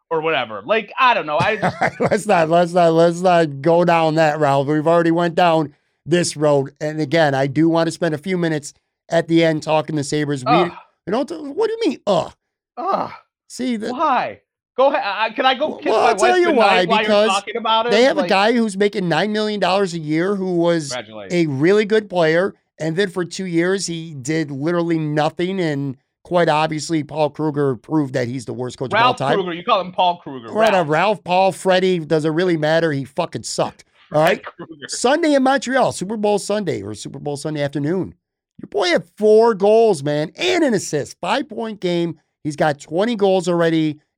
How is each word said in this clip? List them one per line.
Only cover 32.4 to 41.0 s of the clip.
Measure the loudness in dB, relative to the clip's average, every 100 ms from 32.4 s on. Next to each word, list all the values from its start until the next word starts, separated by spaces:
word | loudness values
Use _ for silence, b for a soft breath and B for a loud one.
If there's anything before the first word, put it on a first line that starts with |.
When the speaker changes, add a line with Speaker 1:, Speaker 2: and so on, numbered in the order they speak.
| 0 0
Speaker 2:
matter. | 0 2 0
He | -2
fucking | -6 -6 -6 -6
sucked. | -8 -4 -4 -6 _ b b
All | 2
right? | 2 0 -6
Speaker 1:
<laughs> |
Kruger. | -18 -18 -16 -12
Speaker 2:
Sunday | -2 0 2 2
in | 2
Montreal, | 2 0 0 0 0
Super | -2 -6 -2
Bowl | 0 0
Sunday | -2 -4 -4 -6
or | -6
Super | -12 -14 -12
Bowl | -8 -8
Sunday | -6 -4
afternoon. | -4 -2 -2 -2 -6 -12 _ _ _ -20
Your | -8
boy | -2 0
had | 0 -4 0
four | 4 6 6 4
goals, | 4 6 4 2
man, | 0 -2 -4 -4
and | -2 2
an | 2
assist. | 0 -2 -6